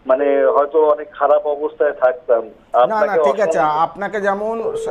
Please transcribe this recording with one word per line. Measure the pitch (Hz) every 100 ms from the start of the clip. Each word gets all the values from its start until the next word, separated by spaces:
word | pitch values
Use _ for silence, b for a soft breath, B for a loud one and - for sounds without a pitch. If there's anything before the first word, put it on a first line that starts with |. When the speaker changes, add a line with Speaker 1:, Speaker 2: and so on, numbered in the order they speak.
Speaker 1:
মানে, | 131 131 143 143
হয়তো | 131 131 147 156 151
অনেক | 147 147
খারাপ | - 143 147 151
অবস্থায় | 143 151 - 147
থাকতাম। | - 127 127 - 113
Speaker 2:
না, | - - _ 117 127
না, | 220
Speaker 1:
আপনাকে | 196 160
Speaker 2:
ঠিক | 147 139
আছে, | - -
Speaker 1:
অসংখ্য | 156 151
Speaker 2:
আপনাকে | 170 185 202 208
যেমন | 196 196 214 226 - - -